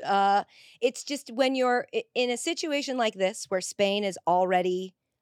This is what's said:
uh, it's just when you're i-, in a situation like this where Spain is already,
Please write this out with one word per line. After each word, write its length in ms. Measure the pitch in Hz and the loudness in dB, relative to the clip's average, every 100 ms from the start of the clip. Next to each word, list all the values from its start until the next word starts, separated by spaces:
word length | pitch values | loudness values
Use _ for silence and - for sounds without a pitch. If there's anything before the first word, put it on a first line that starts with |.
| - | 0
uh, 400 | 196 196 202 - - - - | 2 4 2 0 -14 -20 -2
it's 240 | 247 - | -2 -2
just 260 | - 285 - | -8 -8 -6
when 260 | 233 262 262 | 0 0 2
you're 300 | 254 247 - | 2 2 0
i-, 120 | 220 - 233 | -6 -4 -2
in 140 | 247 | -2
a 80 | 240 | 0
situation 580 | 330 339 330 285 262 254 | -2 -4 -2 -2 -2 0
like 200 | 220 190 | -2 0
this 320 | 190 220 - | -2 -2 -4
where 100 | 185 | -4
Spain 460 | - - 202 202 196 | -4 -8 -4 -2 -2
is 120 | 175 - | -2 0
already, 720 | 180 185 180 180 180 190 _ _ _ | 2 4 2 2 -2 -4 _ _ _